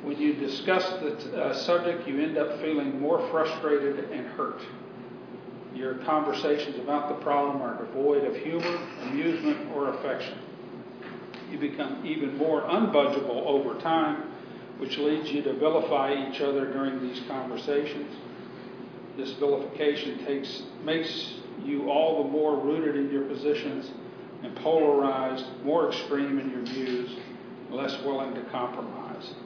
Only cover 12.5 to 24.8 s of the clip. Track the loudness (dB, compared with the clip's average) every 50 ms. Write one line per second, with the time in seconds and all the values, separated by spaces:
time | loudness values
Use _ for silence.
12.5 | 4 2 2 2 4 4 4 6 6 6 6 6 4 2 0 0 -2 0 2 4
13.5 | 4 4 4 2 -2 -2 0 2 4 4 4 4 0 -2 -4 -8 -10 -10 -12 -12
14.5 | -14 -14 -14 -14 -8 -8 -6 -4 -2 2 2 4 4 2 0 0 0 0 0 0
15.5 | 2 4 4 6 6 6 4 4 2 2 4 4 2 0 0 -2 -2 0 0 2
16.5 | 2 2 0 0 0 0 0 0 0 -2 -4 -4 -4 -6 -6 -6 -6 -6 -4 -4
17.5 | -6 -4 -2 2 2 2 2 0 -2 -6 -6 -8 -8 -10 -12 -12 -12 -12 -12 -12
18.5 | -12 -12 -12 -12 -12 -12 -12 -12 -12 -14 -14 -12 -8 -6 -6 -6 -2 0 4 4
19.5 | 4 4 2 -4 -4 2 2 2 2 2 -2 -4 -4 -4 -2 -2 -2 -2 -2 -4
20.5 | -8 -8 -10 -12 -12 -8 -4 -2 0 0 0 -2 -4 -6 -8 -8 -10 -10 -12 -12
21.5 | -10 -8 -4 -2 -2 0 0 2 4 6 6 6 4 2 2 2 2 4 4 4
22.5 | 4 4 2 2 2 2 2 2 2 2 2 2 2 0 0 0 -4 0 2 2
23.5 | 2 2 0 -4 -4 -4 -6 -8 -10 -10 -12 -12 -14 -14 -14 -14 -12 -10 -10 -10
24.5 | -8 -2 2 4 6 8